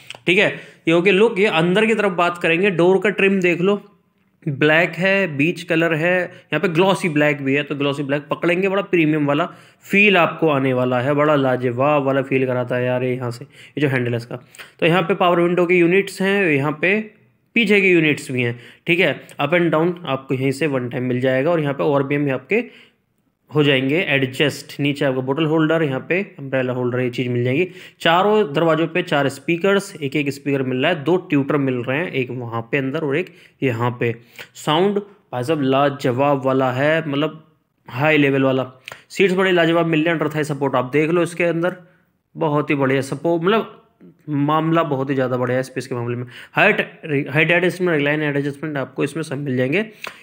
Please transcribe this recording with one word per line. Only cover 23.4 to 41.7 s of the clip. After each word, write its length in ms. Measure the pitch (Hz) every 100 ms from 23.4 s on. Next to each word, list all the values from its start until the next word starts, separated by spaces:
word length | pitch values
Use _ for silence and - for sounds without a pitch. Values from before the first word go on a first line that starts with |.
| _
हो 120 | 151
जाएंगे 380 | 143 131 135 156
एडजस्ट। 800 | 170 139 131 123 147 - - -
नीचे 260 | 143 139 143
आपको 160 | 131
बोतल 240 | 127 139 160
होल्डर, 380 | 160 156 165
यहाँ 160 | 151 131 127
पे 100 | 175 196 -
अम्ब्रेला 340 | 139 131 127
होल्डर, 260 | 123 123 123
ये 100 | 127
चीज़ 200 | 120 123
मिल 140 | 123
जाएगी। 240 | 123 135 185 - - -
चारों 520 | 165 170 202 214 175
दरवाजों 340 | 143 165 156 165
पे 140 | 180
चार 260 | 175 147 139
स्पीकर्स, 640 | - - 170 196 202 196 -
एक 200 | 139 151
एक 140 | 143
स्पीकर 340 | 135 143 139
मिल 140 | 127 127
रहा 140 | 147
है, 120 | 175
दो 120 | 139 180
ट्यूटर 380 | 175 143 135 151
मिल 180 | 135 127
रहे 180 | 120 135
हैं, 140 | 180
एक 200 | 135 120
वहाँ 300 | 123 117 117 113
पे 60 | 147
अंदर 220 | 135 151
और 180 | 151 147
एक 160 | 180 - - -
यहाँ 260 | 135 113 120 120
पे। 140 | 120 113 - - - -
साउंड 440 | - 151 196 202 202 - _
भाई 100 | 123
साहब 180 | 127 160
लाजवाब 840 | 135 135 143 135 139 120 143 139 127
वाला 260 | 131 131
है, 380 | 123 147 160 160
मतलब 340 | 139 156 156 - _ _ _ -
हाई 300 | 120 156 151
लेवल 260 | 139 135
वाला। 220 | 135 131 127 - - - -
सीट्स 240 | - 196
बड़े 180 | 180 190
लाजवाब 340 | 180 165 170 165
मिल 140 | 160
रहे 140 | 160
हैं, 60 | 160
अंडर 160 | 151 151
थाई 80 | 151
सपोर्ट 300 | 143 139 131
आप 140 | 127
देख 160 | 143 156
लो 140 | 175
इसके 200 | 165 170 175
अंदर, 300 | 165 175